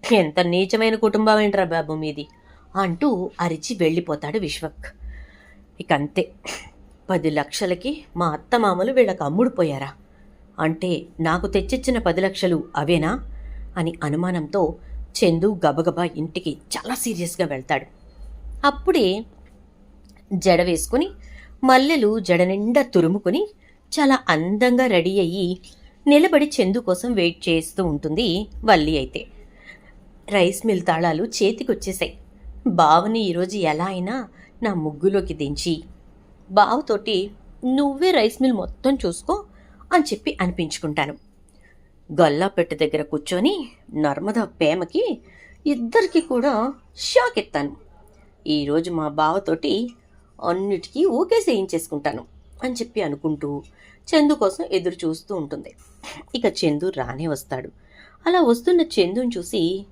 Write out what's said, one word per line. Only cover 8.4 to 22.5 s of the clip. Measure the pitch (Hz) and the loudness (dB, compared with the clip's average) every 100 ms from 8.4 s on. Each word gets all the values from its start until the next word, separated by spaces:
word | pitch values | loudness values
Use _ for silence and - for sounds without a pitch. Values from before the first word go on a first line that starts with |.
| - 240 208 180 214 | 0 2 2 2 2
వీళ్ళకి | 254 214 185 | 2 2 0
అమ్ముడు | 147 170 233 | -2 2 0
పోయారా? | - 160 139 139 - - - - - - - | 2 -2 -2 -10 -12 -20 -20 -20 -20 -18 -4
అంటే | 160 160 185 170 - - | -2 -2 -2 -4 -6 -4
నాకు | 160 160 196 | -2 0 0
తెచ్చిచ్చిన | 196 190 262 262 240 | -2 -2 -4 -2 0
పది | 175 165 | 0 2
లక్షలు | 190 190 190 165 - - | 0 0 0 0 -2 -4
అవేనా?" | 151 170 156 247 - - - - - 185 | 0 2 0 -4 -8 -14 -14 -14 -10 -4
అని | 165 165 | -4 -4
అనుమానంతో | 151 151 180 180 135 202 165 175 - - | -4 -2 -2 -2 -2 0 -2 -4 -14 -12
చందు | - - 190 165 196 190 156 | -10 0 2 4 0 2 0
గబగబా | 139 165 165 | 2 -2 0
ఇంటికి | 175 - 165 175 165 - - - | -4 -4 -8 -6 -8 -8 -8 -8
చాలా | 220 247 | -6 -6
సీరియస్గా | 240 175 170 - 170 | -4 -4 -6 -4 -4
వెళ్తాడు. | 135 127 139 - - - - - - - - 285 | -4 -2 -4 -4 -20 -20 -20 -18 -16 -14 0 0
అప్పుడే | 277 - 339 190 196 226 - - - - _ - - - - - | 0 0 2 2 0 -8 -20 -20 -20 -20 _ -20 -20 -20 -20 -8
జడ | 190 190 170 | 0 4 4
వేసుకుని, | 180 165 - 254 381 - - - - - | 4 0 0 -2 -2 -6 -20 -20 -20 -2
మల్లెలు | 262 254 277 320 208 226 | 6 6 6 4 2 0
జడ | 180 175 | 2 4
నిండా | 180 | 4